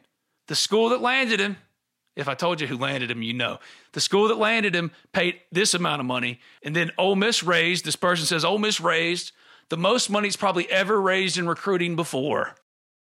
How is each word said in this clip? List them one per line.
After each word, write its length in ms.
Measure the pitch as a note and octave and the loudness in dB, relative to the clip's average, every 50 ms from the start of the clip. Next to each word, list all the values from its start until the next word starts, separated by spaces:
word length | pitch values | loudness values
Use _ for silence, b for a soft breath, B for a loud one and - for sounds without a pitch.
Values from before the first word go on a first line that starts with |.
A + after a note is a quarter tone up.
| _ _ _ _ _ _ _ _ _ - | _ _ _ _ _ _ _ _ _ -6
The 60 | D#3 | -2
school 360 | - - - G3+ A3 A3+ A#3 | -2 0 2 2 4 4 4
that 100 | A#3+ - | 2 2
landed 400 | A#3+ A#3+ C4 C4+ C4 A3+ A3 G3 | 0 2 2 2 2 2 0 0
him, 160 | G3 G#3 F#3+ - _ _ _ _ _ _ _ _ _ _ - | 0 -2 -4 -8 _ _ _ _ _ _ _ _ _ _ -10
if 120 | D#3+ C#3 C3+ | -8 -6 -6
I 60 | C3 | -4
told 260 | - F3 F3 F3 D#3 | -2 -2 -2 -2 -2
you 60 | D3+ | -4
who 100 | B2 C#3 | -4 -4
landed 340 | A#2+ C3+ C#3 C#3 C3 B2 A#2 | -4 -4 -4 -4 -4 -4 -4
him, 120 | A#2 A#2 | -6 -6
you 100 | A2+ A2+ | -6 -6
know. 280 | A#2+ B2 A#2+ G2+ - - B B B B B B | -4 -2 -2 -4 -4 -6 B B B B B B
"The 80 | B D3+ | B -4
school 280 | - - F#3+ G3 G#3+ G#3+ | -2 2 2 4 4 4
that 80 | A#3 | 2
landed 400 | A3 G#3+ G#3+ A#3 A3+ G#3 G3 F3 | 2 2 2 2 2 0 0 0
him 160 | F3 E3+ D3+ B B B B | -2 -2 -4 B B B B
paid 280 | - F#3+ F3 F3+ F3+ - _ - | -2 0 0 0 -2 -6 _ -4
this 220 | E3 F3+ G#3+ G#3 | 0 0 2 2
amount 280 | - F3 F3 D#3 D3 C#3+ | 2 0 0 -2 -2 -2
of 60 | B2+ | -2
money, 320 | B2+ B2+ B2 A#2+ B2 A#2+ B B B B B | -2 -2 -2 -2 -4 -6 B B B B B
and 140 | B D3 D#3 | B -4 -2
then 160 | E3+ E3+ E3 - - | -2 -2 -2 0 0
Ole 180 | F#3 F#3+ G3+ | 2 2 4
Miss 260 | F#3+ G3+ A#3 A3+ - | 2 2 2 0 0
raised," 440 | E3 F3 F3 E3+ E3 F3 F#3 E3+ - | 0 2 2 4 4 2 0 -2 -2
this 100 | D#3 - | -4 -4
person 300 | - F#3+ F3+ F3+ E3+ D3+ | 0 2 2 2 2 0
says, 180 | C#3+ F3 D#3 D3+ | 0 0 0 2
"Ole 140 | F3 G3+ G#3 | 2 0 2
Miss 200 | G#3 G#3+ G#3 - | 0 0 0 0
raised 540 | D#3+ F3 E3 E3 E3+ E3+ F3 F3 - - B B B B B B B B | 0 2 2 2 2 0 -2 -4 -6 -10 B B B B B B B B
the 80 | E3 E3 | -4 0
most 320 | F3 G3 A#3+ B3 - - | 2 2 2 2 2 0
money 180 | G3+ G#3 G3+ G3+ | 0 0 0 0
it's 80 | - | -2
probably 340 | - G#3 F#3+ F3 F3 E3+ - | 0 0 0 0 0 0 0
ever 300 | F#3 F#3+ G3 F#3+ A3 G3+ | 2 0 2 2 2 2
raised 380 | F#3+ F#3 F#3+ F#3+ F#3+ F#3 D3 F3+ | 2 2 2 2 0 0 -2 -2
in 100 | F3 E3+ | -2 -2
recruiting 480 | D#3+ - - G3 F#3+ F3 F3 E3+ E3+ | -4 -4 -2 -2 0 0 0 -2 -2
before." 600 | D#3+ E3+ - - C3 C3+ D3 A2 - - - - _ _ _ _ _ _ _ _ _ | -4 -4 -2 -2 -2 -2 0 0 -2 -2 -4 -8 _ _ _ _ _ _ _ _ _